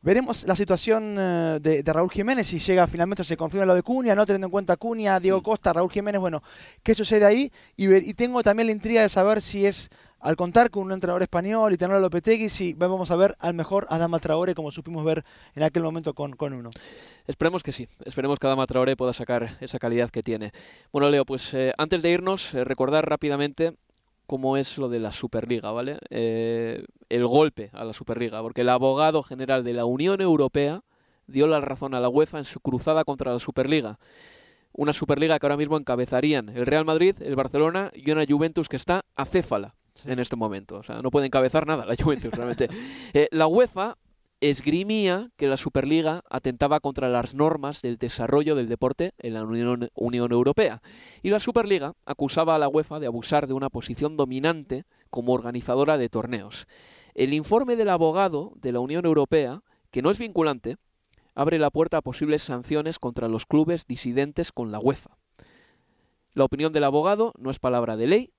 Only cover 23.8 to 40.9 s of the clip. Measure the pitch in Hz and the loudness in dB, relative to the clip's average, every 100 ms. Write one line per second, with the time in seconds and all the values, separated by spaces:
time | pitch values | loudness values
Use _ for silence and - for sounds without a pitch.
23.8 | _ _ _ _ _ 131 131 135 135 - | _ _ _ _ _ -2 0 0 -2 -4
24.8 | 131 120 110 - 123 117 113 120 104 113 | -4 -4 -4 -6 -6 -6 -2 -4 -4 -6
25.8 | 131 147 - 113 117 113 113 117 113 117 | -6 -10 -10 -4 -2 -2 -2 -2 -4 -8
26.8 | - _ _ 120 120 131 156 - 104 107 | -12 _ _ 0 4 4 4 0 -16 -12
27.8 | 113 107 - 117 117 110 113 120 123 123 | -12 -12 -10 -6 -6 -6 -8 0 2 4
28.8 | 135 135 156 156 135 127 131 135 120 120 | 2 4 2 2 -4 -10 -2 -2 0 -2
29.8 | 120 127 170 190 190 156 131 147 143 170 | -2 0 0 0 2 4 4 2 -2 -4
30.8 | _ _ _ _ - 135 151 156 131 131 | _ _ _ _ -6 2 4 4 0 -6
31.8 | 139 131 123 131 156 156 135 131 - 123 | -4 0 2 2 2 -2 -10 -8 -4 -2
32.8 | 156 156 147 135 131 120 - - 131 151 | 2 2 0 -4 -2 -4 -4 -2 0 0
33.8 | 113 107 _ - - - - _ _ - | -2 -10 _ -20 -20 -20 -20 _ _ -4
34.8 | 147 143 - 139 160 151 143 143 147 156 | -2 -2 0 2 2 2 2 0 0 -2
35.8 | 139 123 123 127 147 147 107 123 123 147 | -2 -2 0 0 2 0 -2 -4 0 2
36.8 | 160 160 180 196 147 135 131 139 156 180 | 2 2 2 2 -4 -2 0 2 2 0
37.8 | 196 - 135 156 147 147 160 160 156 131 | -6 -6 -2 0 2 2 2 -2 -4 -6
38.8 | - 180 - - 139 185 170 101 104 _ | -2 -2 -2 -8 -2 -2 0 -4 -4 _
39.8 | _ _ 123 127 123 120 110 98 98 101 | _ _ -8 -4 -4 -4 -4 -6 -12 -18
40.8 | - | -12